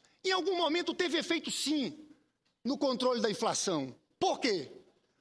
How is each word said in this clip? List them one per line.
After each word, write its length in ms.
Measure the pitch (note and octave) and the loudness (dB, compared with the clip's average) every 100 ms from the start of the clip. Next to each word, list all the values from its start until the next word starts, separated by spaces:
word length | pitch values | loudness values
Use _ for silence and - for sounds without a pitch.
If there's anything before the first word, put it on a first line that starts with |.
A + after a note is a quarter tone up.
| _ _ | _ _
Em 80 | F#4+ | 0
algum 260 | F#4 E4 F4 | 0 2 2
momento 360 | D#4+ E4+ F4 | 2 0 -2
teve 240 | - F4+ D#4 | -2 0 0
efeito, 320 | - E4 - | 0 -2 -2
sim, 560 | - C4+ D4+ A#3 D3 - - _ _ _ _ | -4 0 0 -2 -6 -18 -20 _ _ _ _
no 140 | A#3 C#4+ | -4 0
controle 440 | C#4 A#3+ B3+ A#3+ | 0 2 2 2
da 80 | A3 | 0
inflação. 680 | - A3 D3 - D#3+ C3 - _ - | 0 0 0 0 0 -2 -8 _ 0
Por 200 | F#4 C#4+ | 0 2
quê? 320 | C4 F#3+ B2+ - - _ _ _ | 0 0 -2 -14 -20 _ _ _